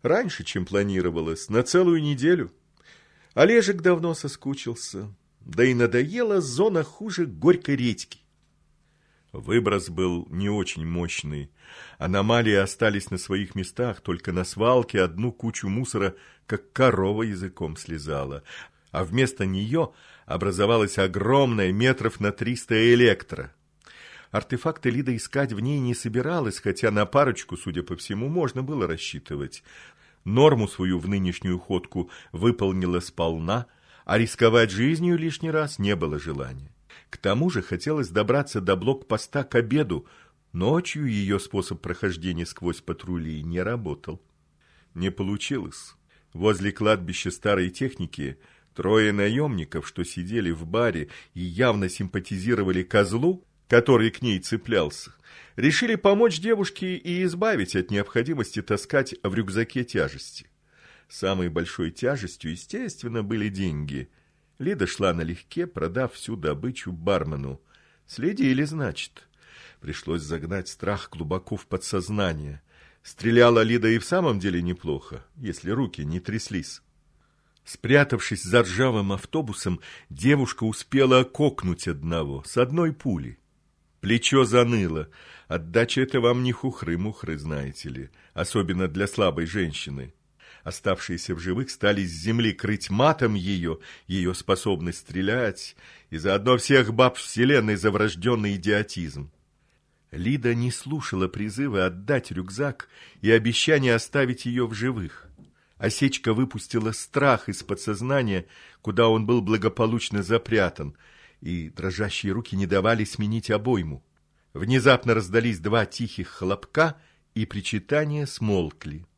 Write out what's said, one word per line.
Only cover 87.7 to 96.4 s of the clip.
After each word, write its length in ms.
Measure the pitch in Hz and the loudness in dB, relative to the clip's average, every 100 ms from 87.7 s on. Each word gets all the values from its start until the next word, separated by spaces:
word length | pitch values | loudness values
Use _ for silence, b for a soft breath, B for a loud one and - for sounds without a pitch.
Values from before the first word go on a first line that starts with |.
| - 73 | -10 -12
ли, 200 | 65 67 b b | -12 -14 b b
особенно 560 | - 95 113 90 92 92 | -8 -2 0 0 0 -2
для 180 | 80 101 | -2 -2
слабой 380 | - 95 78 | 2 0 0
женщины. 720 | 82 101 85 73 - 69 65 _ _ _ B B | -4 -2 -4 -4 -10 -10 -12 _ _ _ B B
Оставшиеся 680 | 80 - 104 92 - 85 - | -12 -6 -2 -2 -4 -8 -6
в 60 | 82 | -6
живых 300 | 90 95 131 | -4 -4 -4
стали 340 | - 104 98 | 0 0 2
с 60 | 92 | -2
земли 420 | 80 90 117 110 | -4 -2 0 0
крыть 360 | 95 101 104 - | -2 -4 -4 -2
матом 460 | 101 143 156 120 | 2 2 4 0
её, 460 | 104 90 95 85 80 B B B | 0 -2 -2 -2 -6 B B B
её 260 | 95 90 | -2 -2
способность 640 | 92 - 95 110 92 85 82 | -4 -2 0 0 -2 -2 -8
стрелять, 800 | - 87 95 120 113 - - - B B B | -8 -4 0 0 -2 -4 -16 -18 B B B
и 80 | 80 | -4
заодно 380 | 90 98 | 0 2